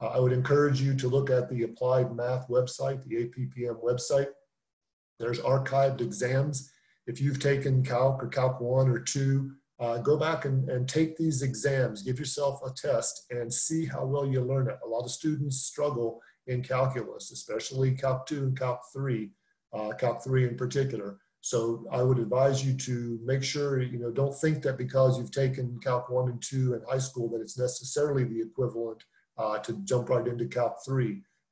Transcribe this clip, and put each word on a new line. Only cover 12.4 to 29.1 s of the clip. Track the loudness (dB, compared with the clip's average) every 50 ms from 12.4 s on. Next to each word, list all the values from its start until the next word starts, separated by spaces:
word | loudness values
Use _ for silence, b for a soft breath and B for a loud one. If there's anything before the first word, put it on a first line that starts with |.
| -2 -2 -2 -4
a | -8 -10
test | -8 -4 -2 0 0 2 0 -2 -4 -6 -10 -8
and | -6 -6 -4 -2
see | -2 0 0 0 0 0 0
how | -2 -2 -2 -2
well | 0 0 0 0
you | 2 2 2
learn | 2 2 2 2 0 0
it. | -2 -4 -6
A | -4
lot | -4 -4 -4
of | -4
students | -6 -4 -2 -2 0 0 -2 -2 -2 -2
struggle | -4 -4 -2 -2 -2 0 0 0 -2 -2 -4 B B B B B B
in | -4 -2 -2
calculus, | -2 0 2 2 2 2 0 -2 -4 -6 -8 -12 -12 -14
especially | -14 -12 -8 -6 -4 -4 -4 -4 0 2 2 2
Calc | 2 2 0 0 0 0 -2
two | -4 -4 -2 -2
and | -2 -2 0
Calc | -2 -2 -4 -4 -8 -12
three, | -8 -4 -2 -2 -2 -2 -4 -6 -12 _ _ _ _ _ _ _
uh, | -8 -6 -6 -6
Calc | -4 -2 0 0 0 -2
three | -2 0 2 4 4
in | 2 0
particular. | -2 -4 -2 0 0 0 0 -2 -6 -6 -8 -10 b b b b b
So | -6 -2 0 0 2 0 -2 -4 -4 -4
I | 0 2
would | 4 4 4 4
advise | 2 2 4 4 4 4 4 2 2
you | 0 0 0
to | -2 -4 -4 -4 -2 -4 -6 -4 -2
make | -2 0 0
sure, | 0 -2 -2 -2 -2 0 0 0
you | -2 -2 -4 -6
know, | -6 -4
don't | 0 0 0 0 0 0
think | 0 0 0 0
that | 0 -2 -2
because | -2 -4 0 4 6 6 6 4
you've | 2 -2 -4
taken | 0 0 2 2 0 -2 -4 -4 -6 -4
Calc | -2 0 0 0 0 0
one | 0 0 0 0
and | -2 -4
two | -6 -4 0 0 2 2 0
in | -2 -2 -2
high | -2 -2
school | -2 -4 -4 -4 -4 -2
that | -2 -4
it's | -6 -6 -4 -2
necessarily | -2 -2 -2 -4 -6 -4 0 0 2 2 2 2 0
the | 0 0 -4
equivalent, | -4 -4 -2 -2 -2 -2 -2 -4 -4 -4 -6 -10 -16 _